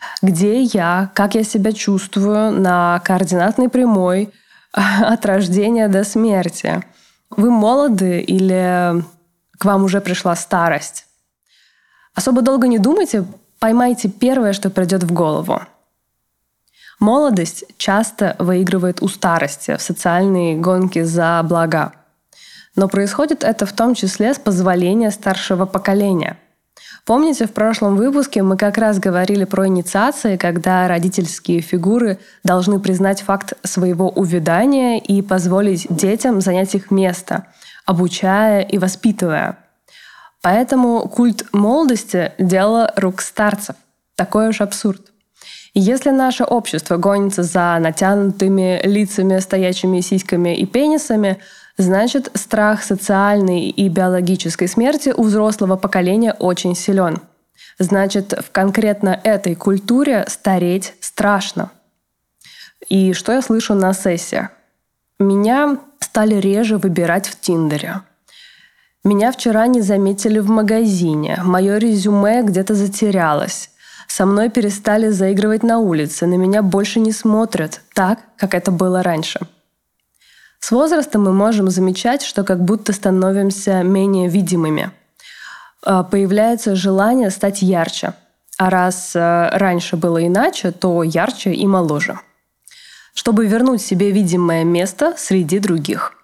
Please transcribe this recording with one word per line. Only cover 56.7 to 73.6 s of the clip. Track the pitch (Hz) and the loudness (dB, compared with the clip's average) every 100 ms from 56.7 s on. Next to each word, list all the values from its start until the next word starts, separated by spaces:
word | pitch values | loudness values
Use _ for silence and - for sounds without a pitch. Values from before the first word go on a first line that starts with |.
| 175 | -2
силен. | - 190 175 160 - _ _ _ - - | 0 0 0 -2 -10 _ _ _ -12 -4
Значит, | 185 196 196 202 202 | 0 2 0 -2 -4
в | - - | -6 -4
конкретно | 196 196 196 214 202 196 180 | -2 0 0 0 0 -2 0
этой | 220 202 180 165 | 0 0 -2 -2
культуре | 202 196 196 247 294 226 - | 0 0 0 0 2 0 -2
стареть | - 202 185 175 190 - - | -4 0 0 0 -2 -6 -14
страшно. | - - 202 202 196 180 - _ _ _ _ _ _ _ - - - - - | -12 -2 0 0 -2 -8 -8 _ _ _ _ _ _ _ -20 -20 -20 -16 -2
И | 196 190 | 0 2
что | 175 - | 0 -2
я | 240 | -2
слышу | 131 226 220 | 0 0 0
на | 202 190 | 0 0
сессиях? | 190 190 175 - - 196 _ _ _ _ _ _ - | 0 -2 -2 -4 -6 -8 _ _ _ _ _ _ -2
«Меня | 196 196 214 269 294 269 - - | 2 2 2 2 0 -2 -8 -14
стали | - 220 214 208 | -6 0 2 2
реже | 196 202 226 208 | 0 0 0 0
выбирать | 190 170 170 175 - | 0 0 0 0 -2
в | - | -8
Тиндере. | - 165 156 147 165 190 - _ _ - - _ _ _ _ _ | -4 0 0 -2 -6 -10 -14 _ _ -20 -20 _ _ _ _ _
Меня | 196 202 233 | 0 2 0
вчера | 247 240 220 240 | 0 0 2 2
не | 247 | 2
заметили | 196 196 196 196 220 214 | 2 2 0 0 0 0
в | 202 | 2
магазине. | 220 208 220 226 180 170 151 151 180 | 2 2 2 2 0 0 0 -2 -2
Мое | 180 180 196 208 | 0 2 2 2
резюме | 233 208 202 202 202 240 | 0 0 2 2 2 2
где-то | 214 185 190 208 | 0 0 0 0
затерялось. | 202 196 214 190 160 151 - - | -2 -2 0 0 0 0 -4 -8